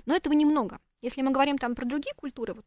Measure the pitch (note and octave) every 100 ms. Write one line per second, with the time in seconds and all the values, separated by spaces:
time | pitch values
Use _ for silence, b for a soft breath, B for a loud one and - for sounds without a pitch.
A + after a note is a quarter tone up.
0 | - F4 D#4 D4+ D4+ D4+ G#3+ - _ _
1 | A#3+ C4 C4+ C4+ C#4 C#4 B3 A#3+ A#3+ C#4+
2 | D4 C#5+ C#4+ B3+ A3+ A3